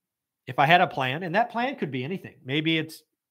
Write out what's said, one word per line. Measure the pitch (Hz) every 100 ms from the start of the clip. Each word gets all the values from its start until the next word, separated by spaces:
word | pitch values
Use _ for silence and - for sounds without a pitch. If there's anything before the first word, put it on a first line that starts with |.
| _ _ _ _ -
If | 139
I | 143
had | 175
a | 165
plan, | - 127 147
and | 185 190
that | 240
plan | 226 254 269
could | 165
be | 127
anything. | 135 185 110 -
Maybe | 127 147 156 160
it's | 156 - _ _ _